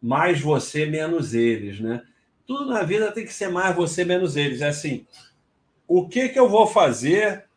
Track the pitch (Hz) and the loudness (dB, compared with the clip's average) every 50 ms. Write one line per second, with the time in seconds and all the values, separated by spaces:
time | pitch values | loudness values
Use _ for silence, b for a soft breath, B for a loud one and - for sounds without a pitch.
0 | 120 117 135 147 170 180 175 147 135 151 147 127 - - - 151 156 151 156 156 | -4 -2 0 2 2 2 2 0 0 0 0 0 -2 -4 -4 -4 -2 -2 -2 -4
1 | 156 165 170 160 127 107 113 117 117 117 113 107 101 101 98 104 110 113 120 120 | -2 -2 -2 -2 -2 -2 0 2 2 2 2 0 -4 -10 -10 -8 -6 -6 -6 -6
2 | b b b b b b b _ _ - 262 277 285 262 240 214 180 156 196 214 | b b b b b b b _ _ -8 -8 -6 -4 -4 -2 -2 -2 -2 0 -2
3 | 220 208 208 226 220 - - - 202 185 175 180 190 190 180 175 175 151 160 180 | -2 -2 -4 -8 -12 -12 -10 -8 -6 -4 -2 -2 0 0 0 0 -2 -2 -2 -4
4 | 180 175 180 180 185 156 139 147 143 139 123 120 147 147 147 - - 147 127 117 | -2 0 0 0 0 -2 -2 -2 -2 -2 -2 -4 -4 -4 -4 -4 -6 -8 -8 -8
5 | - _ B B B B B _ _ _ _ _ _ _ _ _ _ - 175 180 | -10 _ B B B B B _ _ _ _ _ _ _ _ _ _ 2 2 2
6 | 180 170 - 247 262 254 262 269 247 196 202 220 214 214 - 208 170 135 113 110 | 2 0 -2 -2 -2 0 4 4 4 6 6 6 4 6 6 4 4 4 2 0
7 | 123 147 180 208 214 202 175 - - _ _ | 2 2 2 4 2 0 -2 -4 -12 _ _